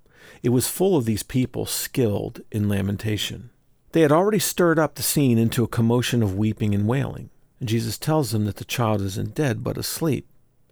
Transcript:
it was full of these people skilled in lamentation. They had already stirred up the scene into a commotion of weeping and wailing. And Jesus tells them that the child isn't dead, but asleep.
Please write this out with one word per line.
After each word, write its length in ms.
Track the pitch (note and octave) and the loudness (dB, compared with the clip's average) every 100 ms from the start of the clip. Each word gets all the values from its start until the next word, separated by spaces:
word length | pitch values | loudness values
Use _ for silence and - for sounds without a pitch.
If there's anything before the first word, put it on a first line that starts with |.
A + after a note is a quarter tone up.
| _ - - - | _ -20 -20 -4
it 80 | B2 | 0
was 180 | A#2+ - | 2 0
full 300 | - F#3 E3+ | 0 2 2
of 80 | A2+ | 2
these 160 | G#2+ | -2
people 460 | - B2+ B2 A2+ G#2+ | -2 -2 -2 -4 -6
skilled 760 | - - - A2+ G2+ G#2 - - | -6 -6 0 0 0 -4 -10 -8
in 160 | A2 G#2 | -2 0
lamentation. 840 | G2+ G2 G#2 A2+ G#2 - F2+ A#2+ _ _ _ _ | 0 0 -2 -4 -4 -4 -8 -16 _ _ _ _
They 100 | E3 | 2
had 100 | D3+ | 4
already 260 | D#3 G3+ G#3+ | 4 4 2
stirred 400 | - - F3 D#3+ | 0 2 4 4
up 160 | D3+ | 0
the 80 | - | -2
scene 380 | - - C3+ A#2 | -2 2 4 4
into 240 | A2+ - | 2 2
a 40 | A2+ | 0
commotion 540 | - A#2 B2 A#2+ A#2+ | 2 2 2 2 2
of 160 | G#2 F#2+ | 0 0
weeping 380 | A2 G#2+ G#2+ G2+ | -2 0 0 0
and 120 | G#2 | 0
wailing. 440 | C3+ - - - _ _ - | 0 -2 -8 -14 _ _ -10
And 80 | A2+ | -2
Jesus 300 | A2+ A2+ G#2 | -2 -2 -4
tells 320 | - D#3 A#2+ | 0 0 0
them 160 | A2 G#2 | 0 -2
that 120 | - | -4
the 60 | |
child 380 | - - A2+ G#2+ | -6 -2 0 0
isn't 320 | G2 G#2 G#2 | -2 -4 -6
dead, 300 | G#2+ D3 A2 | -2 -2 -2
but 160 | A#2 G2+ | -4 -6
asleep. 480 | - - E3 A#2+ - _ _ _ _ | -6 -4 -2 -2 -6 _ _ _ _